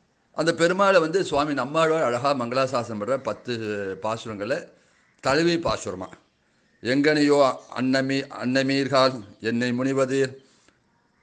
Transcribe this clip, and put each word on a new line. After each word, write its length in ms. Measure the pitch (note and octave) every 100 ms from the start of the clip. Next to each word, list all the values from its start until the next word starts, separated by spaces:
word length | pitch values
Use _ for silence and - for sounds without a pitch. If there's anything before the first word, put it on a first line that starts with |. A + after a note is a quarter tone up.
| _ _ _
அந்த 200 | - D#3+
பெருமாளை 480 | E3 E3+ F#3 G3 F#3+
வந்து 240 | D#3+ F#3
சுவாமி 300 | F3+ C#3+ D3+
நம்மாழ்வார் 480 | C#3 B2+ D#3+ D#3+ D#3+
அழகா 320 | C3 A#2+ C#3
மங்களாசாசனம் 640 | C#3 A#2 B2+ C3 B2 A2+ G#2+
பண்ற 200 | G2+ C3
பத்து 380 | A2 G#2 - A#2 A2 G#2 G2 F#2
பாசுரங்களை 680 | G#2+ A2+ A2+ G#2 G#2 D#3 - - _ _ _ _
தழுவி 360 | C3+ C#3+ E3+ E3+
பாசுரமா, 500 | A#2 G#2 G#2+ F2+ F#2 - _ _ _ _ _ _
"எங்கனையோ 720 | G#2+ C#3 D3 D3+ C#3+ C#3+ C3+ - - -
அன்னமீ-, 520 | B2+ C3+ C3+ C3+ C3 G2
அன்னமீர்கால் 800 | A#2+ C3 C3+ C#3 B2 C3+ C3 B2+ G2 -
என்னை 320 | A2 A#2 B2
முனிவதீர், 600 | B2 C3 C3+ B2+ C3+ C3 A2 - _ _ _ _ _ _ _